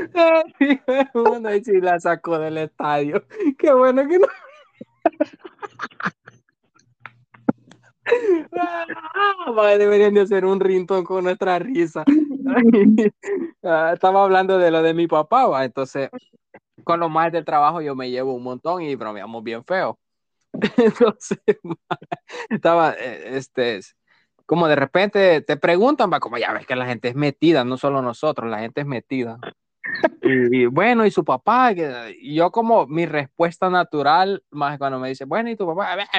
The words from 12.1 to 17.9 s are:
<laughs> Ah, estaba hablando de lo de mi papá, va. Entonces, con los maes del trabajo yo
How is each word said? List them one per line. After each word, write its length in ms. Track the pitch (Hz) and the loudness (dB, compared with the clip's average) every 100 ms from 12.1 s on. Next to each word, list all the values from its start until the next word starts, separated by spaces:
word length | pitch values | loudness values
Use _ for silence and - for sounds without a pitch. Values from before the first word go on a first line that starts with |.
| 302 294 269 269 233 | 2 2 -4 -2 2
<laughs> 580 | 233 226 208 220 214 - - 392 339 - | 6 6 6 6 2 -2 -8 -6 -8 -8
Ah, 280 | 185 160 160 | -2 0 0
estaba 300 | 175 185 196 | 0 2 4
hablando 340 | 196 185 190 190 | 4 4 2 2
de 140 | 175 | 4
lo 100 | 160 | 4
de 120 | 165 | 2
mi 140 | 165 170 | 0 0
papá, 380 | 156 151 247 247 | 0 2 2 2
va. 180 | 139 131 | 0 -2
Entonces, 440 | - 135 143 135 254 _ _ _ - _ _ | -4 -6 -6 -8 -10 _ _ _ -20 _ _
con 160 | - 170 | -2 -2
los 120 | 165 | 0
maes 200 | 156 165 | 0 0
del 140 | 165 156 | -2 -2
trabajo 360 | 151 147 170 | 2 2 0
yo 140 | 151 | -6